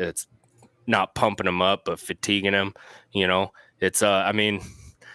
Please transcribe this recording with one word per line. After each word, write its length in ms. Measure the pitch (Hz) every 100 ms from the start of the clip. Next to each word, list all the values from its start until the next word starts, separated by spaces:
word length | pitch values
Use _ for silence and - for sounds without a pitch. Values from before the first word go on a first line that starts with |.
it's 260 | 87 - - _ _ _ - _ -
not 260 | 107 92
pumping 320 | - 113 101 95
him 160 | 90
up, 220 | 92 101
but 160 | - 82
fatiguing 520 | - 85 - 101 98
him, 220 | 98 98 - - - _
you 160 | 101 92
know? 240 | 92 98 - - -
It's, 240 | 92 -
uh, 220 | 107 98 95
I 60 |
mean, 280 | 107 107 98 - - - - -